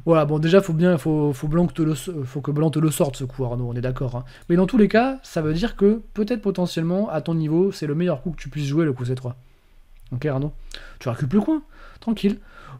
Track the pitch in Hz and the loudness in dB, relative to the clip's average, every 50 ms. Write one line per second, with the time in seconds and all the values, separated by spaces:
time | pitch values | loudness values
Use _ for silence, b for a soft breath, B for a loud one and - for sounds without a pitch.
0 | B 165 165 160 147 143 151 151 156 165 180 196 196 - 160 156 175 180 180 143 | B 4 4 4 4 2 2 0 2 6 6 6 6 4 0 2 4 4 4 2
1 | - 160 151 151 147 147 139 - 156 151 156 170 175 - - - 160 156 156 131 | 2 0 2 2 2 0 0 -2 -2 0 2 2 2 2 2 0 0 0 0 -2
2 | - 190 175 151 131 127 - 147 131 147 147 147 160 160 147 156 160 156 143 - | -6 -8 -8 -6 -6 -6 -6 -6 -4 -2 0 2 2 2 2 2 2 2 2 2
3 | 170 139 131 - 135 127 - 135 131 117 120 123 123 120 117 123 120 127 123 - | 0 0 -2 -6 -8 -8 -4 -4 -4 -4 -2 -4 -4 -4 -4 -4 -4 -4 -2 -2
4 | 135 123 123 120 127 B B B B B 170 175 190 185 - 233 208 196 - 220 | -4 -4 -4 -6 -10 B B B B B 4 4 4 4 4 4 4 6 6 4
5 | 247 269 269 262 - - - 170 156 151 156 170 226 220 - - 202 202 220 233 | 2 2 -2 -6 -10 -6 -4 -2 -2 0 0 0 -2 -2 0 4 4 4 4 2
6 | - - - 208 214 208 247 214 - 196 180 185 180 170 - 170 165 170 180 190 | -2 -8 -4 -4 -2 -2 -2 -2 -2 -2 -2 0 -2 -2 -2 -2 -2 0 0 0
7 | 214 - 156 156 147 170 165 160 156 151 156 170 190 196 190 - 156 147 147 160 | -2 -2 -2 -4 -2 -2 -2 0 0 2 2 2 2 2 0 -4 -4 -4 -2 0
8 | 180 180 156 131 - 180 147 - - 139 - 151 143 139 143 160 165 151 127 131 | 0 0 -2 -2 -4 -6 -8 -8 -10 -10 -6 -4 -2 0 2 2 2 2 0 -2
9 | 123 120 131 127 127 123 123 - b b b b b b b b b b b b | -4 -4 -4 -4 -6 -8 -10 -12 b b b b b b b b b b b b
10 | - - 131 123 - 147 131 135 143 147 - B B B B B B B B B | -14 -10 -8 -4 -4 -2 -2 -2 -2 -4 -6 B B B B B B B B B
11 | - 127 117 - 151 127 190 208 208 320 320 302 - B B B B B B B | -6 -6 -4 -2 -2 0 0 0 2 2 0 -2 -2 B B B B B B B
12 | B 226 220 - - 202 208 - B B B B B B 135 | B -4 -2 0 0 0 0 -2 B B B B B B -4